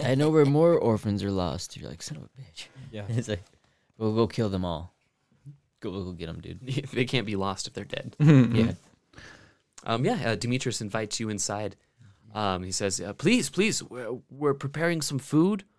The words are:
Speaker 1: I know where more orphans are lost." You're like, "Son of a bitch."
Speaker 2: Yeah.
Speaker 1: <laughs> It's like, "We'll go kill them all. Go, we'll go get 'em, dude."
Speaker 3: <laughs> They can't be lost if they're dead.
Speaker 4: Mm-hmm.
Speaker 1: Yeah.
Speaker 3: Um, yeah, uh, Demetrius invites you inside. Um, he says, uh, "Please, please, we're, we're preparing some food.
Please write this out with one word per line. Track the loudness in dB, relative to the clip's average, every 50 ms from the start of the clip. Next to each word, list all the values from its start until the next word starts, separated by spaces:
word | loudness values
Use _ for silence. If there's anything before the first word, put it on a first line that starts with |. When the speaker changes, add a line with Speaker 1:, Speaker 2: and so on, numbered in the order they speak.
| 0
Speaker 1:
I | 2 2
know | 2 4 4
where | 6 6 6
more | 6 6 6 6 6 6
orphans | 6 4 4 2 2 2 0 -2 0
are | 0 -2
lost." | 0 0 0 -2 -2 -4 -8 -10 -14
You're | -14 -14 -14
like, | -14 -12
"Son | -12 -12 -12 -12
of | -16
a | -18 _ -20
bitch." | -20 -18 -18 -18 -18 -18 -18 -20 -18 -14
Speaker 2:
Yeah. | -12 -10 -6
Speaker 1:
<laughs> | -4
It's | -2 -2 -2 -2
like, | -4 -6 -6 _ _ _ _ _ _ _ _ _ _ -2
"We'll | -2 0 2
go | 2 2
kill | 2 2 0 0 0
them | 0 -2 -2
all. | -2 -4 -4 -8 -12 _ _ _ _ _ _ _ _ _ _ -20 -20 -20 _ _ _ _ _
Go, | -10 -8
we'll | -6 -6 -8
go | -8
get | -8 -8 -10 -10
'em, | -10 -10
dude." | -12 -12 -14 -12 -8 -6 -6 -6 -6
Speaker 3:
<laughs> | -4
They | -2 -2 0
can't | 0 0 -2 -2
be | -2 -2
lost | -2 -2 -2 -4 -4 -8 -10
if |
they're | -10 -12 -10
dead. | -8 -8 -10 -10 -6 0 4
Speaker 4:
Mm-hmm. | 8 8 10 10 8 6 4
Speaker 1:
Yeah. | 2 2 2 0 -4 _ _ _ _ _ _ _ -20 -20 -20 -20 -20 -20 _ _ _ _ _ _ -12 -6
Speaker 3:
Um, | -4 -2 0 0
yeah, | 0 0 0 0 -2
uh, | -2
Demetrius | -2 -2 -2 -2 -2 -2 -4 -4 -4
invites | -6 -4 -4 -4 -4 -4 -6 -6
you | -4 -4
inside. | -4 -4 -4 -4 -4 -4 -6 -6 -8 _ _ _ _ _ -20 -20 _ _ _ -10 -4
Um, | -2 0 0 0 0 -2
he | -4
says, | -4 -2 -2 -2 -2 -4
uh, | -6 -8
"Please, | -6 0 2 4 4 4 2 0
please, | 0 0 0 0 0 -2
we're, | -6 -10 -10 -10 -8 -8 -8 -10 -12 -14
we're | -8 -2 0 0 0
preparing | 0 -2 -6 -4 -2 0 0 0 0
some | -2 -2 -4 -4
food. | -2 2 4 4 4 4 2 -2 -6 _ _